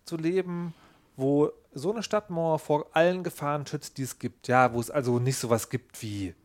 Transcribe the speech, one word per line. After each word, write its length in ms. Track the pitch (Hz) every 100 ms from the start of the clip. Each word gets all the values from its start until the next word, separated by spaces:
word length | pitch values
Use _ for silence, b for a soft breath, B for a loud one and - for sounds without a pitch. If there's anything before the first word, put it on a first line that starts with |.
| -
zu 100 | 165
leben, 560 | 160 185 180 175 175 160 b b b -
wo 340 | 135 143 147 - _
so 180 | 139 151
eine 120 | 226
Stadtmauer 560 | 196 214 - 170 165 156
vor 260 | - 151 -
allen 300 | 160 170 185
Gefahren 420 | 170 - 147 147 139
schützt, 320 | 147 - -
die 60 |
es 160 | 131 -
gibt. 280 | 120 - -
Ja, 260 | 127 123
wo 60 | 120
es 120 | 113
also 260 | 147 123 123
nicht 200 | 123 131
sowas 320 | 117 113 -
gibt 320 | 127 - -
wie 320 | 110 101 95 -